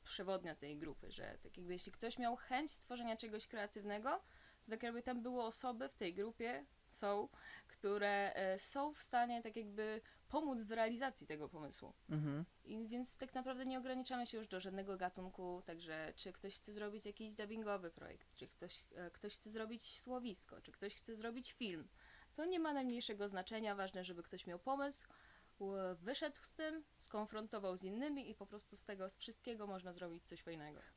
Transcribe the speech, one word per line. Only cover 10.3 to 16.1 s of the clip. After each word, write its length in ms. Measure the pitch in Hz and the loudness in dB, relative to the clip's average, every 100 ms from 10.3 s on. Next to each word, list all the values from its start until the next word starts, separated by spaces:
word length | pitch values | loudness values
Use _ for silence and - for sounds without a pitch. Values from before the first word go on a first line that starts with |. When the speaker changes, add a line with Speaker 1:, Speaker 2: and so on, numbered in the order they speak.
| 277 294 247 | 4 4 2
Speaker 1:
w 100 | 208 | 2
realizacji 560 | 226 226 233 269 - 147 | 6 6 6 2 0 -4
tego 220 | 151 151 | -2 -2
pomysłu. 440 | 160 143 - - - - | -4 -6 -6 -10 -10 2
Speaker 2:
Mhm. 360 | 156 151 143 170 - - | 4 6 4 0 -6 -6
Speaker 1:
I 220 | 220 220 | -4 -2
więc 300 | 240 254 - | -2 -2 -4
tak 160 | 262 | -4
naprawdę 320 | 254 254 254 262 | -2 0 0 0
nie 140 | 262 | 0
ograniczamy 480 | 254 254 254 254 240 | 0 0 0 0 0
się 100 | 226 | -2
już 100 | 214 | -2
do 120 | 185 | -2
żadnego 380 | 190 190 196 190 | 0 -2 0 2
gatunku, 640 | 180 185 185 190 180 180 180 | 0 0 -6 -4 -2 -2 -4
także 480 | 165 170 156 156 | -8 -4 -2 -2